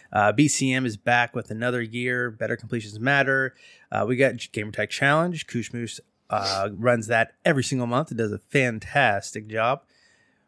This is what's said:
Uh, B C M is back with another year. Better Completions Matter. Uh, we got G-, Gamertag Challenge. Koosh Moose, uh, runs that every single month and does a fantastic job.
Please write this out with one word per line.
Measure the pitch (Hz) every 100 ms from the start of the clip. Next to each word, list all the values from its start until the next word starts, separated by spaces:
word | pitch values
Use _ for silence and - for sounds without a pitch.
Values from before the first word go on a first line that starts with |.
| -
Uh, | 107 104
B | 104 147
C | - 135
M | 131 127
is | 104
back | - 120 120 120
with | -
another | 110 120 123
year. | 113 120 123 123 123
Better | 110 110 120
Completions | 110 120 107 107
Matter. | 127 143 135 135 131 - - - _
Uh, | 104 107
we | 123
got | 135 -
G-, | -
Gamertag | 113 107 104 107
Challenge. | - 139 156 175 165 -
Koosh | 120 104
Moose, | 120 117 - - _ -
uh, | 107 98 98 104
runs | 98 123 120 107
that | 117 113 _
every | 180 139
single | - 131 120
month | 123 160
and | 113
does | 107
a | 104
fantastic | - 143 127 110 - 143 120 98 - 110 107
job. | 110 117 139 _ _ _ _ _ _